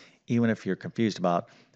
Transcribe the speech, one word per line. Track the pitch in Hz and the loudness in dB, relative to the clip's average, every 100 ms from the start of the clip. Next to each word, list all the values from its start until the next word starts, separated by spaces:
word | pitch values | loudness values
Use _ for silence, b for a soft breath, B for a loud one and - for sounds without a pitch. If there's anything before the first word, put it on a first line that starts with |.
| B B - | B B -2
even | 117 117 | 0 2
if | 107 | 0
you're | 98 90 | -4 -6
confused | 90 - 110 - | -6 -2 -2 0
about | 90 85 - B B | 0 0 -4 B B